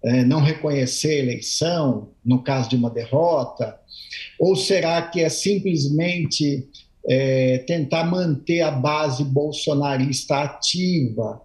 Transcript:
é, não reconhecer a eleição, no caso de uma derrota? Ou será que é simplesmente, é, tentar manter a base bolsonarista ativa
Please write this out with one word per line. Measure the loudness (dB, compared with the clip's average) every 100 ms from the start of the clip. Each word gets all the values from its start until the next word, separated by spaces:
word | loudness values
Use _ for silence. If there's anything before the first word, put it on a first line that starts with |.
é, | 2 4
não | 4 4
reconhecer | 2 2 -2 0 -2 -2 0
a | 0
eleição, | 0 -4 -6 -2 0 0 0 -2 -6 _
no | 0 2
caso | 2 -2 0
de | 0
uma | 0
derrota? | -4 -2 2 2 2 -2 -6 -8 -8 _ -20 -18 -16 -16 0
Ou | 2 2
será | 2 2 2 0
que | -2 0
é | 0
simplesmente, | 0 0 0 0 0 2 0 0 -2 -2 0 0 -2 -6 -18 _ _ 0
é, | 0 2 2 2 0
tentar | 0 -2 0 0
manter | 0 0 0 -2 0 0
a | 2
base | 0 0 0 -2 -2
bolsonarista | 0 0 0 -4 -2 0 0 0 0 -2 -2 -2
ativa | -2 -4 -4 0 0 2 0 -2 -6 -8